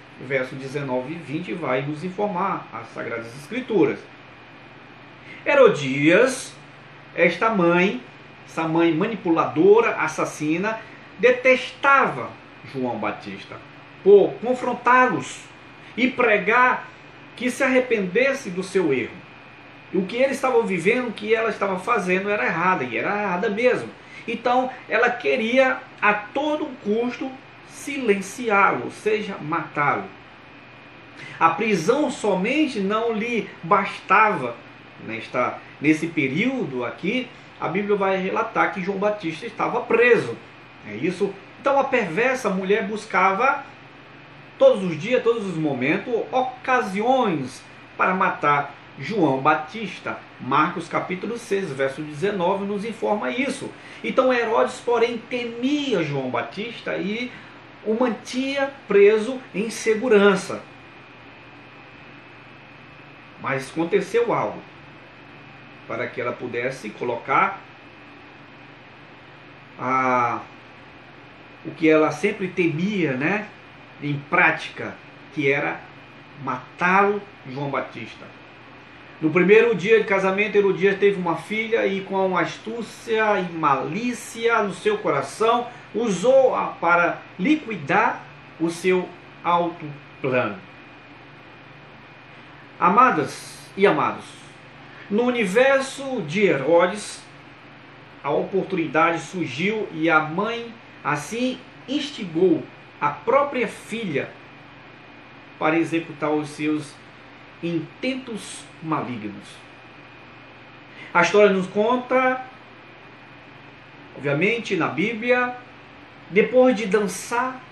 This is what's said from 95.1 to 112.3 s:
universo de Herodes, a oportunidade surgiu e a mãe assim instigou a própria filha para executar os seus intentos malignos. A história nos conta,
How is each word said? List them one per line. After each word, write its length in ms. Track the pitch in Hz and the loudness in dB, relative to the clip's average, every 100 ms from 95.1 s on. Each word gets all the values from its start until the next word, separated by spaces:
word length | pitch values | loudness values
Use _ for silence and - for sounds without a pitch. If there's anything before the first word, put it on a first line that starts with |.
| 208 | 0
universo 1000 | 247 240 190 220 269 269 262 - 269 247 147 | 2 0 2 4 4 4 0 -8 -6 -6 -4
de 160 | 185 | 2
Herodes, 800 | 190 135 131 170 185 208 - - - - - - - - - - - - | 2 2 4 4 4 0 -10 -14 -18 -20 -20 -20 -20 -20 -20 -20 -20 -10
a 60 | 143 | -2
oportunidade 920 | 147 180 190 170 180 147 156 165 165 | -2 0 -2 -2 -2 0 2 2 0
surgiu 680 | - 185 139 127 190 220 196 | -6 -6 -6 -2 -2 -2 -6
e 180 | 160 160 | -2 2
a 100 | 156 | 2
mãe 500 | 147 170 220 233 233 - - - | 2 -2 -4 -6 -10 -16 -20 -8
assim 560 | 139 143 - 226 254 - - - - | -4 -4 -4 -4 -4 -4 -14 -18 -8
instigou 760 | 285 - - 180 160 185 139 - - - - | -6 -6 -10 -8 0 2 2 -2 -18 -20 -4
a 80 | 147 | -4
própria 580 | - - 277 285 254 220 | -2 0 2 2 -2 -4
filha 640 | - - 226 202 135 - - - - - - - - - - - - - - | -6 -12 -8 -4 -4 -6 -12 -20 -20 -20 -20 -20 -20 -20 -20 -20 -20 -20 -4
para 200 | 156 165 | 0 0
executar 520 | 151 165 165 143 151 | 0 -4 -6 -6 -2
os 200 | 151 147 | -2 -4
seus 420 | - 151 151 143 - - - - - - - | -6 -4 -4 -6 -18 -20 -20 -20 -20 -20 -10
intentos 1040 | 170 165 - - 254 262 233 208 - - - - | -6 -6 -8 -6 -6 -6 -8 -12 -12 -16 -18 -14
malignos. 640 | 160 143 113 113 104 101 - - - - - - - - - - - - - - - - - | -6 -4 -4 -8 -10 -12 -18 -20 -20 -20 -20 -20 -20 -20 -20 -20 -20 -20 -20 -20 -20 -20 -2
A 80 | 170 | 2
história 280 | 175 208 208 | 4 6 6
nos 160 | 190 180 | 4 0
conta, 760 | 202 220 247 - 254 254 | 0 0 0 0 2 2